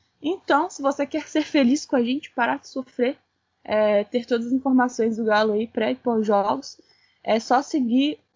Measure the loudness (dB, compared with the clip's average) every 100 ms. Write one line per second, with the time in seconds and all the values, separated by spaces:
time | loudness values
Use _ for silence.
0 | _ _ -6 -6 0 0 0 -2 -2 -2
1 | -4 -4 -2 -4 0 2 4 2 0 0
2 | 0 -2 -6 -4 -2 -4 -8 -12 -10 -4
3 | -2 -4 _ _ _ _ -4 0 2 2
4 | 0 -4 -2 -2 0 -2 2 2 2 0
5 | -2 0 0 2 2 0 -2 -2 -4 -2
6 | -2 0 2 2 0 -4 -8 -20 _ _
7 | _ _ -2 -2 2 0 2 -2 0 2
8 | 0 -4 _